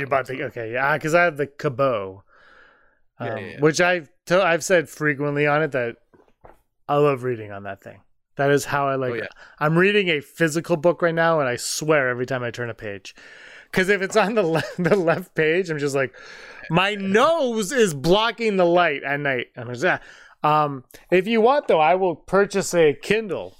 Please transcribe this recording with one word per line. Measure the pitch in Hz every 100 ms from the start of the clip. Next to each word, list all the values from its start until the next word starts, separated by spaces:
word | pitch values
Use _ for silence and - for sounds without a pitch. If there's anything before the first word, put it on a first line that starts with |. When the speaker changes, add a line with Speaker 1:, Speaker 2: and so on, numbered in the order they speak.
| 135
Speaker 1:
tablet, |
Speaker 2:
bought | 135 123
the, | 135
Speaker 1:
so. | 139
Speaker 2:
okay, | 120 113
yeah, | 120 135 151
'cause | 156
I | 170
have | 175 143
the | 143
Kobo, | - 151 123 139 113 95 95 _ _ _ _ - _ _ _ _ -
Speaker 1:
Yeah, | 117
Speaker 2:
um, | 110
Speaker 1:
yeah, | 95
yeah. | 82
Speaker 2:
which | 151 156
I've | 175 180 139 _ -
t-, | 175
I've | 180 170
said | - 180 151
frequently | - 151 135 143 143 147
on | 147
it | 156
that | 131 120 117 _ _ _ _ - - _ _ -
I | 147
love | 147 131
reading | 127 117 104
on | 101
that | 101 98
thing. | 110 101 _ _ _ -
That | 139
is | 143
how | - 139 139
I | 135
like | 127
Speaker 1:
Oh, | 117
yeah. |
Speaker 2:
it. | 101 - - -
I'm | 151 165
reading | 196 208 180
a | 151
physical | - - 165 156 - 165
book | 175 160
right | 175
now, | 165 165 160
and | 131
I | 123
swear | - - 156 156 127
every | 123 127
time | 131
I | 120
turn | 113 120
a |
page. | 110 110 98 - - - - - - -
'Cause | - 180
if | 202
it's | 190 220
on | 190 226
the |
le-, | 170 160 -
<laughs> | -
the | 170 190
left | 165 165 185 -
page, | 156 170 180
I'm | 151
just | 143 139
like, | 127 - - - - - -
my | 165 196 208
nose | 196 202 285 330 262 226 180
is | 247 214
blocking | 143 151 196 226 220 220 190
the | 175
light | 175 170 139
at | 135 143
night. | 143 127 - -
I'm | 120
just, | 120
ah. | 175 143 - - - _
Um, | 156 151 147 135 - - -
if | 180 185
you | 233
want, | 220 294 285
though, | 180
I | 156 185
will | 190 160
purchase | - 190 202 196 -
a | 175 156
Kindle, | 135 - 208 220 131 90